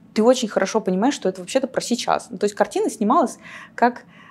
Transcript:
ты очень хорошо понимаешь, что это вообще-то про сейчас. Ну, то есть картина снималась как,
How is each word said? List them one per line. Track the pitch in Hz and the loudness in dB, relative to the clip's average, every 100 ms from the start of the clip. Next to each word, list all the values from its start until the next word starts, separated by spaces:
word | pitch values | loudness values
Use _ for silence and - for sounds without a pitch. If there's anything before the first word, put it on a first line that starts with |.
| - | -6
ты | - | 2
очень | 226 254 208 | 4 4 2
хорошо | - 190 220 | -2 0 -2
понимаешь, | 202 185 247 | 0 0 0
что | 285 190 | 0 -4
это | 190 | -4
вообще-то | 180 262 254 | -4 -2 -2
про | - | -4
сейчас. | - 240 - 76 - | -4 -2 0 -2 -2
Ну, | 185 | -4
то | 104 | -2
есть | - | 0
картина | 208 349 415 | 0 0 -2
снималась | - 208 320 247 - - - - - | 0 2 4 2 -2 -18 -20 -10 0
как, | 240 247 - - - | 0 0 -16 -20 -20